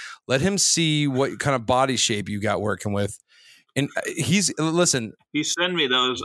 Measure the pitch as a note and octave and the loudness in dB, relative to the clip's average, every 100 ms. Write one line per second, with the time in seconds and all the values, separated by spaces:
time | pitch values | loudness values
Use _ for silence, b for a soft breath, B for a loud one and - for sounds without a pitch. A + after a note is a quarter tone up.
0 | B B - C3 F3 G3 - E3 D#3+ D3+ | B B -2 2 2 2 2 2 2 2
1 | D3 C3 C3+ G#2+ C#3+ C3 A2+ B2+ C3+ A#2+ | 2 2 0 0 0 0 2 2 2 2
2 | - G#2 G2 G#2 G#2 F#2+ G#2 F#2+ G#2 G2+ | 0 -2 -4 -2 0 0 0 -2 -2 -2
3 | G2+ - _ b b b b - C#3+ - | -2 -6 _ b b b b -4 -2 -4
4 | - - A2 G3 E3+ - D#3 E3+ F3 C3 | -6 -4 0 2 2 -2 0 2 2 0
5 | A2 - _ D3 D#3 - F3+ F3 C#3 B2+ | -4 -12 _ -6 -4 -2 -2 0 0 2
6 | B2+ B2 | 0 -2